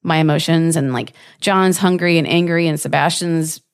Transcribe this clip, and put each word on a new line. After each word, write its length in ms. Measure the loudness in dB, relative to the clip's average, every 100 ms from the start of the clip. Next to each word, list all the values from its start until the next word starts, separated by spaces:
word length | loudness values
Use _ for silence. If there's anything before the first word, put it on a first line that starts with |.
my 140 | -2 0
emotions, 580 | 2 0 0 0 2 0
and, 180 | -2
like, 200 | -4 -8 _ -20 _
John's 380 | 0 2 2 2
hungry 400 | 0 0 2 0
and 80 | 2
angry, 400 | 0 0 0 0
and 120 | -2
Sebastian's 840 | -2 0 0 -2 -2 -2 -2 -8 _